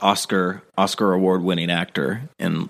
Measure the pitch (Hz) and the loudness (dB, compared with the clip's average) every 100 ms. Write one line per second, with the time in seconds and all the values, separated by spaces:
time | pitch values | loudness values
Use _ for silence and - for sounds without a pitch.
0 | 98 101 - 98 90 90 - - 95 - | 2 0 0 0 0 -4 -8 0 0 2
1 | 104 92 92 92 90 85 85 85 90 - | 2 2 2 2 0 0 0 -2 -2 -2
2 | 69 110 143 - 87 80 | -2 -4 -10 -6 -2 -2